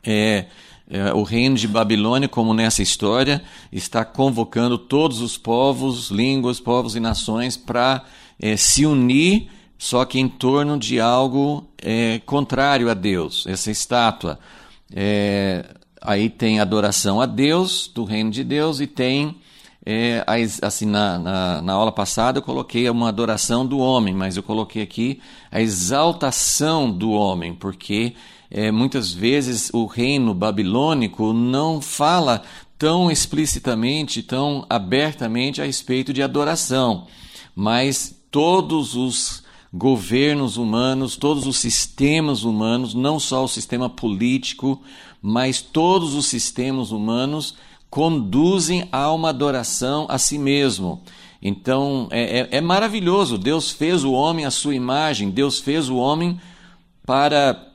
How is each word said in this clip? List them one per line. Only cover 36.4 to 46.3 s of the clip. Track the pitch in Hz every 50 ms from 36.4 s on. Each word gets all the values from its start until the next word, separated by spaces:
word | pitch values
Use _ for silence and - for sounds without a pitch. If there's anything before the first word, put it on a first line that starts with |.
| 147 147 165 160 - - 127 131 131 120 107 90 90 - - - - - - - - - -
mas | 90 101 107 113 120 131 139 135 - - - - _ _ _
todos | - 143 151 170 180 190 - - 160 156 139 113 113
os | 123 127 127 120 - - - - - - - - - - _
governos | - 90 98 131 131 110 90 85 113 127 139 147 147 147 139 120 95
humanos, | 117 120 110 110 117 123 131 131 131 135 120 -
todos | - - 147 151 143 127
os | 135 127 -
sistemas | - 117 - - - - - - 135 143 151 160 160 147 139 107 104
humanos, | 117 110 107 110 113 117 120 131 113 104
não | 123 127 143 156 151
só | - - 135 131 131
o | 120
sistema | - 113 - - 127 120 127 123
político, | 123 - - 113 101 95 113 123 127 131 127 - - - - 135 135 135 - - - - - - - _
mas | - 101 110 120 127 131 127 -
todos | - - - 156 160 180 185 190 170 156 139
os | 147 135
sistemas | -